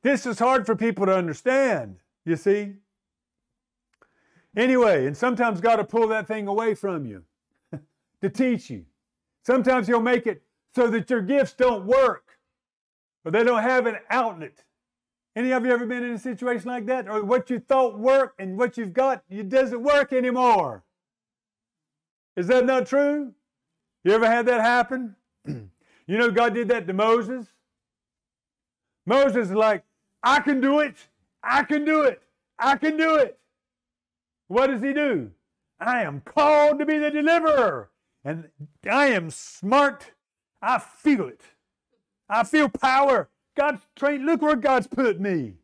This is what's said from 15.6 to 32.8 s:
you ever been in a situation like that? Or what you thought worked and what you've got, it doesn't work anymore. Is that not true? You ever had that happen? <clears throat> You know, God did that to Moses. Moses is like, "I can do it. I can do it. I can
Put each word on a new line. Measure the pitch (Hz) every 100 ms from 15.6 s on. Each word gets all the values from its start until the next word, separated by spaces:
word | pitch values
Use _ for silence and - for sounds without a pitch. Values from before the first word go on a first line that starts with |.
| 247
you |
ever | 240 240
been | 247
in | 240 226
a |
situation | 254 214 247 240 196
like | 247 214
that? | 254 196
Or | 214
what | 208 247 -
you | 240
thought | - 262 254 208
worked | 240 269 262 -
and | 190 190
what | 240 240
you've | 208
got, | 175 262 240 _
it | 196 196
doesn't | 262 262 240
work | 269 285 277
anymore. | 254 254 247 254 214 147 104 _ _ _ _ _ _ _ _ _ _ _ _ _ _ _ -
Is | 180
that | 254 247
not | 262 -
true? | 277 285 294 269 _ _ _ _ _ _ _
You | 175
ever | 220 226
had | 233 233
that | 240
happen? | 226 247 240 262 233 196 _ _ -
<clears throat> | 135 98 _ _ _ -
You | 208
know, | 240
God | 214 240
did | 220 220
that | 240 175
to |
Moses. | 190 220 233 214 254 220 _ _ _ _ _ _ _ _ _ _ _ _ _ _ _ -
Moses | 254 277 226 202
is | 202
like, | 220 202 _ _ _ _
"I | 240 285
can | 285 269
do | 269 294
it. | 294 - - _ _ _
I | - 262
can | - 302 294
do | 311
it. | 277 - _ _ _ -
I | 240
can | 277